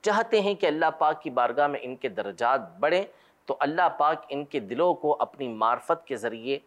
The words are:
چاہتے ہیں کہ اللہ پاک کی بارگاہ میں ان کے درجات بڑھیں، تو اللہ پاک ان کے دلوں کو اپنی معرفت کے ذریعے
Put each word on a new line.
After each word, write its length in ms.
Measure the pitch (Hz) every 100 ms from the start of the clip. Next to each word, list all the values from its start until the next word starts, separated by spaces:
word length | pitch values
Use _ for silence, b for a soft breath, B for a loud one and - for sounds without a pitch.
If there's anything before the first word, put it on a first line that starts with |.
چاہتے 400 | 208 208 226 214
ہیں 120 | 196
کہ 120 | 196 170
اللہ 200 | 151 160 156
پاک 240 | 156 156
کی 80 | 151
بارگاہ 380 | 123 120 120 143
میں 120 | 143
ان 120 | 127 131
کے 140 | 131
درجات 680 | 92 101 90 120 135 113 92
بڑھیں، 260 | 147 180 196 b b b -
تو 120 | 135
اللہ 300 | 143 165 180 180
پاک 280 | 147 156 -
ان 160 | 139 143
کے 140 | 143
دلوں 340 | 101 120 175
کو 240 | 165 147 147
اپنی 280 | - - 127
معرفت 600 | 110 113 123 - 165 -
کے 80 | 123
ذریعے 440 | 117 113 123 139